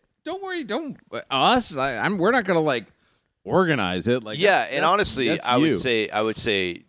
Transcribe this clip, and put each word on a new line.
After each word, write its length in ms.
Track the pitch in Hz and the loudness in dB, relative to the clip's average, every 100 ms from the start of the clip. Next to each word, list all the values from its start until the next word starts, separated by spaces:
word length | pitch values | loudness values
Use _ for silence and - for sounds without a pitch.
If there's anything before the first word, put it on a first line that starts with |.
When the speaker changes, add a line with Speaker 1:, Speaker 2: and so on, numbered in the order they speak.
| _ _ | _ _
Speaker 1:
don't 180 | 311 381 | -12 -10
worry, 220 | 381 349 | -8 -8
don't, 340 | 247 247 302 175 - 117 - | -6 -6 -8 -14 -12 -12 -4
us, 460 | 131 165 254 - 147 | 2 4 2 0 -4
I, 220 | 135 117 | -2 -2
I'm, 200 | 139 202 | -2 0
we're 140 | 185 | 2
not 140 | 254 190 | 2 2
gonna, 140 | 170 | 0
like, 280 | 156 120 92 _ _ _ _ _ | 2 -2 -4 _ _ _ _ _
organize 640 | 95 156 175 139 92 92 95 | -2 2 2 2 0 0 0
it. 160 | 123 | 0
Like, 160 | 107 113 | -2 0
Speaker 2:
Yeah, 200 | 196 160 | 2 4
Speaker 1:
that's, 120 | 113 | 2
Speaker 2:
and 120 | 139 | 0
Speaker 1:
that's, 80 | 156 | 2
Speaker 2:
honestly, 360 | 202 190 127 123 | 2 0 0 0
Speaker 1:
that's 160 | 160 123 | 0 0
Speaker 2:
I 120 | 123 | 2
Speaker 1:
you. 120 | 156 | 2
Speaker 2:
would 100 | 98 | 0
say, 300 | 123 113 104 | 0 0 0
I 120 | 107 | -2
would 160 | 110 107 | -2 -2
say 460 | 113 98 90 - | -2 0 -2 -6